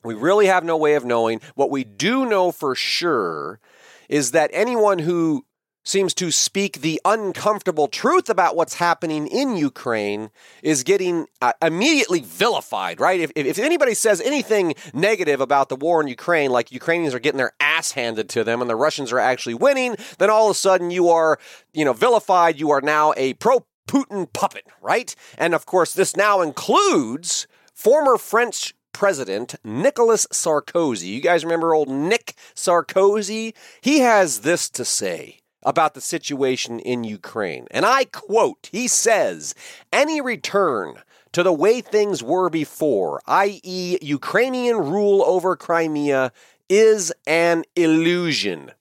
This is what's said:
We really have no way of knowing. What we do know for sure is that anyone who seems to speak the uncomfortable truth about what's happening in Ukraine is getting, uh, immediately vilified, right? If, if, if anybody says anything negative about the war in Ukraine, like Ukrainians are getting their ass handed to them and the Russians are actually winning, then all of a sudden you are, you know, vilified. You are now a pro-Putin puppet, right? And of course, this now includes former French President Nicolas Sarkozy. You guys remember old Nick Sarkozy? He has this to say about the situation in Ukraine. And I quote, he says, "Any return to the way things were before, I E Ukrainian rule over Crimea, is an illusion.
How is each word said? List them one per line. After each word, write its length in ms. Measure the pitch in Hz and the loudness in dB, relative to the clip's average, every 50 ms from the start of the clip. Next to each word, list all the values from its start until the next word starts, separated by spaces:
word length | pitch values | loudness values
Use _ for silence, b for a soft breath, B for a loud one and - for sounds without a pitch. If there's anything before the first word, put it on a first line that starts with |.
| - | -8
We 100 | 117 113 | -8 -6
really 320 | 104 123 170 196 214 208 | 0 2 4 4 6 6
have 180 | 190 190 180 165 | 6 4 2 2
no 140 | 170 165 | 0 0
way 180 | 160 156 147 147 | 2 2 2 2
of 100 | 147 120 | 2 2
knowing. 340 | 123 120 117 113 113 113 110 B B B | 0 0 2 2 0 -2 -4 B B B
What 160 | 127 139 139 | -2 -2 0
we 140 | 139 135 123 | 0 -4 -6
do 400 | 107 101 98 151 202 247 269 262 | -8 -8 -4 -2 0 0 0 0
know 260 | 240 214 190 180 175 | 0 2 2 2 0
for 240 | 160 - - 139 123 | -2 -4 -4 -4 -4
sure 840 | - - - - - - 175 147 117 95 85 80 76 71 78 101 _ b b b b b b b b b b | -4 -4 -4 -4 -2 -2 0 0 0 0 -2 -4 -6 -10 -12 -14 _ b b b b b b b b b b
is 220 | - 147 135 117 | -2 0 0 2
that 200 | 127 165 151 139 - | 2 0 0 2 0
anyone 460 | 165 214 247 247 226 208 208 196 175 | -2 -2 0 2 2 2 2 2 0
who 460 | 151 165 175 170 165 160 151 127 - _ _ _ _ _ _ _ _ | 0 -2 0 0 0 0 0 -4 -6 _ _ _ _ _ _ _ _
seems 280 | - - 196 196 170 - | -4 0 0 0 0 -2
to 160 | - 185 165 | -4 -2 -2
speak 520 | 143 - - - - 196 202 190 - 151 | 0 0 0 0 0 -2 -2 -2 -4 -4
the 200 | 135 160 160 156 _ | -4 -4 -4 -2 _
uncomfortable 840 | 185 214 220 208 190 175 - - 208 214 190 - 185 160 151 147 | 0 0 0 -2 -6 -8 -2 -2 -2 -2 0 -4 -4 0 0 0
truth 420 | 135 - - - 254 339 370 - - | 0 -2 -2 0 2 2 2 0 0
about 260 | 165 185 180 165 - | 0 2 2 2 2
what's 200 | 165 160 - - | 0 -2 -2 -2
happening 500 | - 175 175 165 - - 160 156 151 151 | -2 0 0 0 0 -2 -6 -4 -4 -6
in 300 | - - 240 285 269 226 | -4 -2 -2 -2 -2 0
Ukraine 720 | 175 147 135 _ - - 123 117 110 104 101 101 104 110 107 b b b b b b | 0 -2 -2 _ -6 -6 -4 -2 -2 -2 -2 -4 -6 -8 -12 b b b b b b
is 220 | b 151 156 131 127 | b -2 -2 0 2
getting, 420 | 156 196 196 185 180 175 165 147 _ _ _ | 0 0 0 2 -2 -2 -4 -6 _ _ _
uh, 120 | 127 120 - _ 165 | -2 -2 0 _ -2
immediately 560 | 165 160 175 226 320 320 277 226 - 139 165 | -2 0 0 0 2 2 2 0 0 -2 -4
vilified, 800 | 131 98 - - 196 240 202 139 - - 123 98 95 87 85 - | -4 -8 -2 0 0 0 0 -2 -4 -6 -6 -6 -4 -6 -4 0
right? 200 | 135 170 190 180 | 0 0 2 0
If, 100 | 160 139 - | -2 -4 -4
if, 120 | 156 139 | -4 -2
if 120 | 131 - 190 | -2 -2 -2
anybody 360 | 240 302 349 302 285 254 208 | 0 0 0 0 -2 -2 -2
says 260 | - - 226 208 196 | 0 0 0 0 0
anything 540 | - 262 294 285 - - 220 208 185 165 - B B 156 B | 0 -2 -2 -2 -2 0 0 0 0 0 -4 B B -12 B
negative 480 | 135 180 208 220 180 180 147 143 131 | -2 0 0 0 0 0 -2 0 0
about 280 | 135 123 143 139 135 _ | 0 0 2 0 0 _
the 80 | 135 | -4
war 220 | 131 143 170 175 160 | -4 -2 0 0 0
in 60 | 151 | 0
Ukraine, 440 | 139 120 - - - 170 156 143 131 | -2 -6 -8 -4 -2 0 0 2 2
like 200 | 123 120 117 - | 0 0 -2 -4
Ukrainians 440 | 131 123 - - 165 175 170 147 127 | -12 -8 -4 -2 -2 0 -2 -4 -4
are 40 | 123 | -2
getting 180 | 117 147 131 | -4 -2 -2
their 160 | 135 127 - _ _ | -2 -4 -4 _ _
ass 340 | 147 147 156 165 160 - - | 0 0 0 0 -2 -4 -6
handed 360 | 139 120 117 113 107 107 - | -4 -4 -4 -4 -4 -6 -4
to 140 | - 120 110 | -2 -2 0
them 180 | 110 117 120 | 0 -2 -2
and 80 | 123 120 | -2 -4
the 60 | 113 | 0
Russians 360 | 113 139 156 - 147 139 113 | 0 0 0 0 -4 -6 -2
are 80 | 120 127 | -2 0
actually 360 | 107 127 127 123 - 123 117 | 2 0 0 -2 -4 -8 -4
winning, 400 | 117 - 277 277 269 254 247 220 B B B B - | 0 2 2 2 2 -2 -4 -6 B B B B 0
then 100 | 180 208 | 2 4
all 180 | 214 214 220 | 4 4 4
of 40 | 208 | 2
a 20 | 185 | 2
sudden 380 | - - 196 185 185 175 175 | 2 2 2 2 2 0 -2
you 180 | 175 185 175 170 | 0 2 4 4
are, 300 | 170 165 160 160 151 B B B B B B B _ | 4 4 4 2 2 B B B B B B B _
you 120 | 156 156 | 0 0
know, 80 | 139 120 | 0 2
vilified. 680 | 113 190 247 240 214 - - 190 180 170 165 165 139 | 2 2 4 4 2 2 2 4 4 4 4 2 0
You 100 | 160 147 | 0 2
are 120 | 147 139 | 2 2
now 320 | 135 151 151 151 151 156 - | 2 2 2 4 4 2 2
a 180 | - 135 135 127 | 2 -2 -2 -2
pro-Putin 960 | _ - 226 262 233 _ _ _ _ _ - - 277 262 _ 202 196 175 - - | _ 2 2 2 2 _ _ _ _ _ -2 -2 -2 -2 _ -6 -8 -8 -6 -4
puppet, 340 | - 202 190 - - _ _ _ _ | -4 -4 -4 -4 -10 _ _ _ _
right? 340 | - 107 170 233 240 - - B B B B B | -4 -2 -2 -2 -2 -6 -16 B B B B B
And 160 | 151 175 170 | 0 0 0
of 100 | 151 - | -2 -2
course, 280 | - - 185 165 - - | 0 2 2 2 2 2
this 220 | 180 190 - - | 0 0 0 2
now 260 | 185 202 208 202 190 | 0 2 2 4 2
includes 1040 | 175 156 135 - - - 240 370 403 392 294 170 127 110 120 156 170 - - - - b b b b b b | 2 -2 -4 -8 -2 2 2 4 4 4 2 0 0 -2 -6 -8 -6 -6 -6 -6 -8 b b b b b b
former 440 | - - 208 269 311 294 269 240 | -2 2 4 4 4 4 4 2
French 580 | 202 - - - 226 240 226 - - - - _ _ _ _ | 2 0 0 0 0 0 0 -4 -8 -10 -10 _ _ _ _
President 640 | - - 202 196 180 135 127 95 95 104 123 - - - _ | -6 0 0 0 0 0 -4 -4 -4 -6 -6 -8 -14 -16 _
Nicolas 640 | 110 107 131 190 277 - - 240 226 226 202 - - | -8 -6 0 0 0 2 2 2 2 4 2 0 -4
Sarkozy. 760 | - - - 170 156 147 - - - 175 165 143 117 92 85 | -4 -4 -2 0 0 -2 -2 -2 -2 0 0 0 -2 -4 -6
You 140 | 92 104 127 | -8 -8 -4
guys 240 | 151 165 175 165 151 | 0 2 2 2 0
remember 280 | 170 165 165 165 165 160 | -2 -2 -2 0 2 2
old 160 | 156 147 131 | 2 0 0
Nick 460 | 135 139 147 180 220 233 _ - - B B B B | -2 -4 -2 -2 -2 -2 _ -10 -18 B B B B
Sarkozy? 1000 | - - 190 175 170 156 - - 190 196 202 208 220 202 190 214 220 220 226 220 B B B B B | -4 0 2 2 2 0 0 0 2 4 4 2 0 -4 -4 -6 -6 -6 -8 -10 B B B B B
He 180 | B 254 302 302 | B 2 4 4
has 420 | 254 240 220 202 185 151 120 107 | 4 6 6 4 4 2 -2 -4
this 280 | 104 147 175 - - - | 0 0 0 0 -2 -8
to 140 | - - 120 | -8 -8 -6
say 520 | - - - 104 92 85 80 - - - _ _ _ _ _ | -4 -4 -4 -4 -4 -6 -6 -10 -18 -20 _ _ _ _ _
about 320 | _ 127 143 170 160 151 _ | _ -2 0 2 0 0 _
the 60 | 135 | -6
situation 800 | - - 170 156 - - 147 131 139 131 131 - - 117 117 117 | -10 -8 -8 -8 -6 -8 -2 0 0 0 0 -2 -6 -8 -10 -10
in 240 | - - 127 120 117 | -6 -6 -6 -4 -6
Ukraine. 640 | 110 104 98 - - - 113 101 87 73 64 60 - | -8 -10 -12 -14 -10 -6 -6 -6 -4 -6 -10 -14 -6
And 160 | - 117 170 | -4 0 2
I 200 | 220 262 269 254 | 2 2 0 0
quote, 640 | - - - - - 196 226 202 131 - _ - - | -4 -8 -18 -8 -2 0 0 0 0 -2 _ -18 -10
he 160 | - 208 247 | -8 -6 -4
says, 680 | 233 - - - 233 220 190 147 104 87 78 73 73 - B B B B B B B | -2 -2 0 2 2 2 2 2 -2 -4 -6 -12 -14 -16 B B B B B B B
"Any 300 | - 226 285 302 320 302 | 0 2 2 2 0 -4
return 800 | 262 254 226 156 - - - 202 196 160 127 104 90 73 58 50 _ b b b b b - | -4 -4 -6 -6 -8 -2 0 0 2 2 0 -2 -4 -6 -10 -16 _ b b b b b -2
to 100 | 170 175 | 0 2
the 80 | 185 | 2
way 300 | 170 143 170 208 240 247 | 2 4 4 2 2 2
things 420 | - - - 214 208 208 190 - 117 | -2 -2 0 0 0 0 -2 -6 -4
were 260 | 117 165 185 185 175 | -2 0 0 0 0
before, 720 | 156 165 147 - - - 156 147 120 98 92 78 71 - _ | -2 -4 -6 -6 -6 -4 -2 0 0 0 0 -2 -4 -8 _
I 320 | - 139 180 196 202 196 165 | 0 0 2 2 0 -4 -8
E 360 | _ - 180 185 180 175 180 - | _ -10 -8 -8 -4 -4 -6 -6
Ukrainian 760 | - 143 147 135 - - - 202 247 262 254 254 247 240 233 | -4 -6 -6 -6 -6 -2 0 0 0 0 -2 -2 0 0 0
rule 440 | 214 160 139 170 208 208 202 196 196 | 0 -2 -2 -2 0 2 2 4 4
over 360 | 156 143 180 185 165 185 175 | 4 2 2 0 0 -2 -4
Crimea, 760 | - - - 170 170 165 160 151 147 147 147 139 135 131 123 b b b b b b b _ | -4 -2 -2 0 0 0 0 -2 -2 0 0 0 0 0 -2 b b b b b b b _
is 420 | 185 208 220 220 214 208 175 160 165 _ _ | 4 6 6 6 4 2 -2 -8 -8 _ _
an 380 | - 156 165 170 170 170 165 156 _ _ | -2 0 2 4 2 2 0 -2 _ _
illusion. 960 | 180 170 160 156 160 165 170 175 180 175 165 135 113 101 101 87 76 67 58 - _ | 2 2 4 4 4 2 2 0 0 0 -2 -2 -2 -4 -4 -6 -8 -12 -20 -20 _